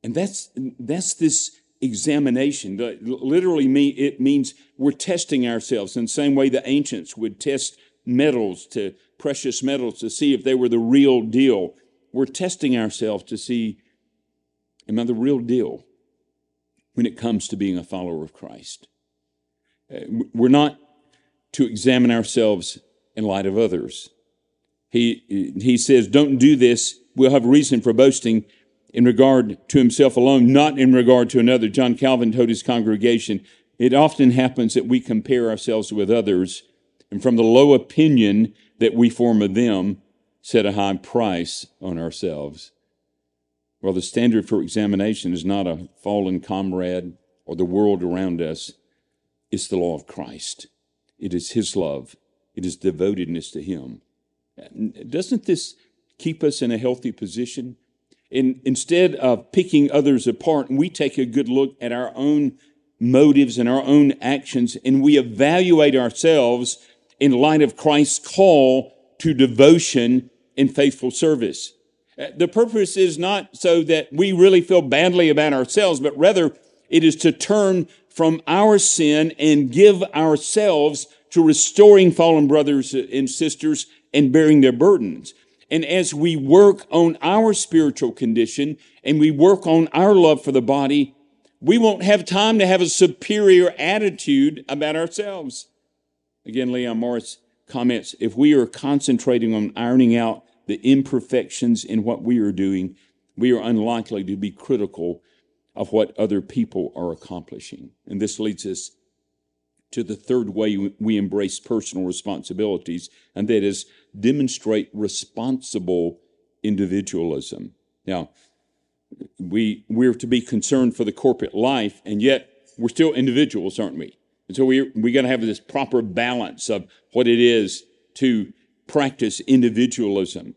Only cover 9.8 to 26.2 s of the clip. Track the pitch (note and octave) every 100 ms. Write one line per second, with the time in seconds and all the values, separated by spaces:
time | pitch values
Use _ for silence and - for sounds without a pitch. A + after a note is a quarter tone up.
9.8 | A#2+ - A2+ - D3 B2+ C3 C3 B2 A#2
10.8 | A#2 C#3 C#3 B2+ A2 A#2+ C3+ G#2 F2+ _
11.8 | _ _ _ B2 C3+ - F#3 - D3 B2
12.8 | A2 - A2 G2+ - A2 - A#2+ A2+ F#2+
13.8 | _ _ _ _ _ _ _ _ _ _
14.8 | - G#2+ A#2 A2+ B2+ C#3 A#2 B2+ F#2+ -
15.8 | _ _ _ _ _ _ _ _ _ _
16.8 | _ - A#2 - A#2 A2 - G2 G2 F2+
17.8 | E2+ F#2+ F2+ D#2+ D#2 _ - A1 - -
18.8 | _ _ _ _ _ _ _ _ _ _
19.8 | _ - - A2+ - A2+ B2 C#3 D3 -
20.8 | _ _ _ _ _ _ _ - B2 A2
21.8 | B2 B2+ A#2+ A#2 G#2 - A2 G2+ F2 -
22.8 | _ _ _ - G#2+ F#2+ G2 G2 A2+ F2+
23.8 | - - - _ _ _ _ _ _ _
24.8 | _ A#2+ A#2 - _ G2 F#2 E2 A#2 B2
25.8 | - C3 G2 B2+